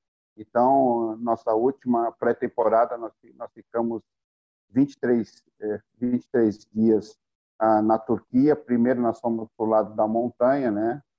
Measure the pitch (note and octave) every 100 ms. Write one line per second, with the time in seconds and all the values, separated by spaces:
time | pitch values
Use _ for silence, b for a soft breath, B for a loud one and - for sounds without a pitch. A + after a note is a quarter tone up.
0 | _ _ _ - G#2+ A#2+ B2 C3+ C3 A#2
1 | A2+ A2 A#2 A2+ - A2 B2 C#3 B2 A#2+
2 | A#2 - A#2+ A#2 B2 - A2 A2 A#2+ A#2+
3 | A2+ - A#2 _ A#2 - - A#2 A#2 A2+
4 | - _ _ _ _ _ _ G#2 C#3 -
5 | A#2+ A#2+ G#2+ _ _ _ G#2 G#2 - _
6 | B2 B2 - B2+ A2+ G2 _ G#2+ A2+ G#2+
7 | - - _ _ _ _ A2 A2 G#2+ A2
8 | - A2+ - B2+ C#3+ D3+ D3+ A#2+ A#2+ B2+
9 | A#2+ A2+ A#2+ A2+ A2 - A2 A2 G2+ G#2+
10 | A2 A2+ A#2+ - B2 C3+ A#2+ G2+ A2+ C#3+
11 | -